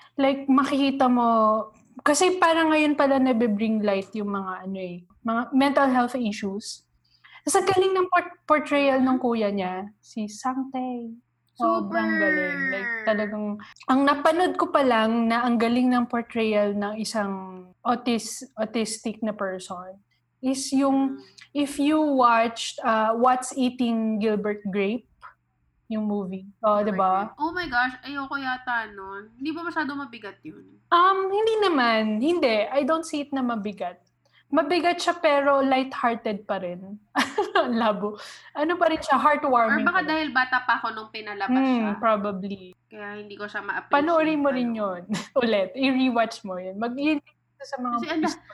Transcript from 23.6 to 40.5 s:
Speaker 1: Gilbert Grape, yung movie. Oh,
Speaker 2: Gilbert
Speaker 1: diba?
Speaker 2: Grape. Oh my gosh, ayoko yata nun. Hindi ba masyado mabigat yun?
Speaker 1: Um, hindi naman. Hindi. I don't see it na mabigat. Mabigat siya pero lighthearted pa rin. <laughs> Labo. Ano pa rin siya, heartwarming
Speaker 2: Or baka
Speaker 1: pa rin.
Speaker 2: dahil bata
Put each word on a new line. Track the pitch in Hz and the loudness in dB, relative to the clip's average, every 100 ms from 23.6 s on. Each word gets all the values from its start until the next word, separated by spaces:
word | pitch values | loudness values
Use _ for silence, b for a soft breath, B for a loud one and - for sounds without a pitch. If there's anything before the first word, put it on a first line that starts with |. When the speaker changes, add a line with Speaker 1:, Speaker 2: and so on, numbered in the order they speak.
| 247 247 233 226 220 220 | -2 0 -2 0 0 0
Speaker 1:
Gilbert | 220 208 208 208 208 | 0 0 -2 -4 -4
Grape, | 196 196 226 - _ B B _ _ _ _ - | -2 -2 -2 -8 _ B B _ _ _ _ -8
yung | 220 214 | -4 -2
movie. | 208 185 190 196 - | -2 -4 -8 -12 -2
Oh, | 220 208 | 2 2
Speaker 2:
Gilbert | 208 | 2
Speaker 1:
diba? | 190 190 190 214 | 2 2 2 -2
Speaker 2:
Grape. | - | -4
Oh | 311 | -4
my | 359 330 | -4 -2
gosh, | 247 254 254 | 0 0 -2
ayoko | 254 285 277 285 | -10 -8 -6 -6
yata | 262 254 254 233 214 | -4 -6 -4 -6 -6
nun. | 202 190 196 214 240 | -12 -12 -12 -14 -10
Hindi | 285 | -8
ba | 320 | -6
masyado | 339 330 294 | -6 -4 -4
mabigat | 285 269 233 202 - | -6 -10 -12 -16 -16
yun? | - - - - - | -18 -18 -20 -16 0
Speaker 1:
Um, | 339 370 392 381 | 4 6 4 0
hindi | 392 453 440 | 2 2 2
naman. | 403 302 233 220 220 214 | 2 4 4 4 2 0
Hindi. | 285 349 269 214 214 | 0 2 2 2 2
I | 262 | 0
don't | 285 320 | 2 0
see | 320 302 | -2 -6
it | 285 | -4
na | 269 | -4
mabigat. | 247 226 202 - 180 180 _ _ b b b | -2 -2 -6 -6 -8 -10 _ _ b b b
Mabigat | 285 - 349 349 349 | 0 2 2 2 0
siya | - 339 | -2 0
pero | 311 285 277 277 | 4 4 4 4
lighthearted | 269 262 262 - 240 233 226 202 | 4 2 0 -2 -2 -2 -4 -6
pa | - 196 | -4 -6
rin. | 180 175 190 208 _ - | -6 -10 -14 -18 _ -2
<laughs> | 240 - - 403 269 | -2 -2 0 2 2
Labo. | 226 226 196 208 208 B B B | 0 0 0 -4 -8 B B B
Ano | - 311 349 | -4 -2 2
pa | 320 | 2
rin | 320 | 0
siya, | - 262 | 0 2
heartwarming | 285 294 294 247 226 294 349 | 4 2 2 2 4 2 2
Speaker 2:
Or | |
baka | |
Speaker 1:
pa | 370 | 0
rin. | 311 | 0
Speaker 2:
dahil | 311 302 | -2 0
bata | 247 254 | 0 0